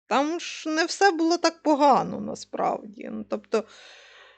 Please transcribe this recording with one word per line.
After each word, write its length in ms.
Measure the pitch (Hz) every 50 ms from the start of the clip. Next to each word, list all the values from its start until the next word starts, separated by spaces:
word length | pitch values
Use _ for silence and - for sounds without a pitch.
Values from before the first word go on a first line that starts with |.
| _
там 320 | - 214 262 285 302 339 339
ж 300 | - - - - - 320
не 160 | 311 320 339
все 260 | 311 - - 392 403
було 260 | 330 311 330 330 349
так 260 | 339 339 330 330 - -
погано 580 | 294 302 262 294 285 247 185 165 - - -
насправді. 880 | 202 208 - - - _ - - - - - - - 208 202 - - -
Ну, 140 | 220 214 214 -
тобто, 340 | 220 208 208 - - 214 214 - - - - - - - - - - - - - _